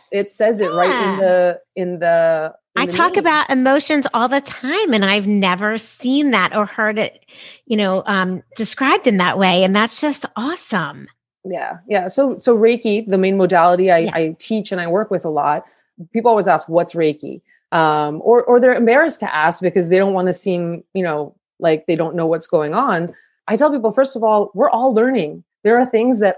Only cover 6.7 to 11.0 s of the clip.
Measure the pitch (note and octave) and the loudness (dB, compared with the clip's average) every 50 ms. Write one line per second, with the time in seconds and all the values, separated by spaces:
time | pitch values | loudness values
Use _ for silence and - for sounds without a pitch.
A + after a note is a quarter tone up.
6.7 | - - G#3+ G#3+ G#3+ A3 G3 - - _ _ _ - - - - - _ _ - | -4 -4 -4 -2 -2 -2 -4 -6 -6 _ _ _ -20 -20 -20 -20 -20 _ _ -4
7.7 | A3 G#3 G3+ F#3+ F#3+ F#3+ - - G3+ F#3+ F#3 F#3 F#3 F3 - _ - - A3 - | -2 0 0 0 0 -2 -2 -2 -2 -2 0 -2 -4 -8 -10 _ -10 -8 -8 -8
8.7 | - - C4 C4+ F4 G#4 - B3+ G#3 F#3 F3+ F3 - F#3+ G3 F#3 F3 F3+ F#3+ F#3 | -4 -2 0 0 0 2 2 2 2 2 2 0 2 2 2 2 4 2 2 2
9.7 | F#3+ G#3 A3 A#3 - - D4+ D4+ C#4 - - - - - A#3 C#4+ F4 - - - | 2 0 0 -2 -4 -4 -4 -4 -4 -6 -10 -12 -10 -8 -6 -6 -8 -8 -8 -6
10.7 | A3+ F#3 D#3+ D3 D3+ D3 | -6 -6 -6 -6 -10 -16